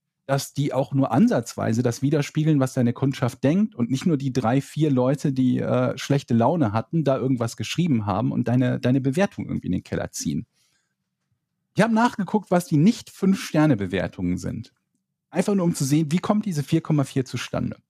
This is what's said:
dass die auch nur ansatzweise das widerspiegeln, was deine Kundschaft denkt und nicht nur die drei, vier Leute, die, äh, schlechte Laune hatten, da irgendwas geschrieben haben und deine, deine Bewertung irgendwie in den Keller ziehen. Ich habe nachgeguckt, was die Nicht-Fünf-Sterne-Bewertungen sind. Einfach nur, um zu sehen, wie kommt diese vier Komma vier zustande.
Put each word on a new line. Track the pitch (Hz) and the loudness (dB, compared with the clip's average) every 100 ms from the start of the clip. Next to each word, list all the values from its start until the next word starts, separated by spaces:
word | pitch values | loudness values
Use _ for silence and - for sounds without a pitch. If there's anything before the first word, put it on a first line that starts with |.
| _ _ - | _ _ -4
dass | 139 - | -4 -4
die | - 143 | -4 -2
auch | 127 139 | -2 -2
nur | 135 135 | 0 0
ansatzweise | 120 233 175 110 - 107 113 | 4 4 2 -4 -4 -2 0
das | 123 117 | 0 0
widerspiegeln, | 139 151 143 - 156 151 | 0 0 -2 0 2 2
was | 131 | 2
deine | - 120 | 0 0
Kundschaft | - 139 131 120 - | 0 -2 0 -4 0
denkt | 131 180 214 - | 0 2 0 -2
und | 117 | -4
nicht | 131 - | -2 0
nur | 147 | 0
die | 135 | 0
drei, | 127 110 135 | 0 2 0
vier | - - 156 | -2 -2 0
Leute, | 131 123 147 156 | 2 2 0 0
die, | 135 127 123 | 2 2 2
äh, | 110 123 127 - | 0 0 0 -4
schlechte | - 139 - | -2 -2 2
Laune | 117 117 175 117 | 2 2 2 0
hatten, | 110 - 165 | 0 -2 -2
da | 143 135 | 0 0
irgendwas | 127 127 113 - | 0 0 -2 -4
geschrieben | 117 - 175 120 104 | -6 -2 0 0 0
haben | 98 131 | 0 0
und | - 120 | -2 0
deine, | 123 127 127 | 2 2 0
deine | 123 135 | 0 2
Bewertung | 131 135 202 - - | 0 0 -2 -2 -6
irgendwie | 90 90 | -6 -4
in | |
den | 90 | -6
Keller | - - - | -4 -6 -6
ziehen. | - - 82 - _ _ _ _ _ _ _ _ _ _ _ _ - | -6 -4 -4 -6 _ _ _ _ _ _ _ _ _ _ _ _ 0
Ich | |
habe | 220 | 2
nachgeguckt, | 220 240 - 185 214 - | 4 2 0 -2 -2 2
was | 180 - | 0 2
die | 151 | 4
Nicht-Fünf-Sterne-Bewertungen | 175 240 - - 190 190 - 156 156 113 98 92 87 - 90 90 | 4 2 -6 -2 0 0 0 2 4 2 0 -2 -2 -4 -4 -2
sind. | 90 87 107 _ _ _ _ _ _ | -4 -8 -12 _ _ _ _ _ _
Einfach | 151 190 202 | -4 -2 0
nur, | 170 | 0
um | - | -2
zu | |
sehen, | 135 147 156 | 0 2 2
wie | 175 | -2
kommt | - 208 208 | 0 -2 0
diese | 156 | -6
vier | 143 165 | -2 -2
Komma | - 151 | 0 -2
vier | 135 - 127 | 0 -4 -4
zustande. | 120 - - 85 - _ | -6 -6 -6 -6 -8 _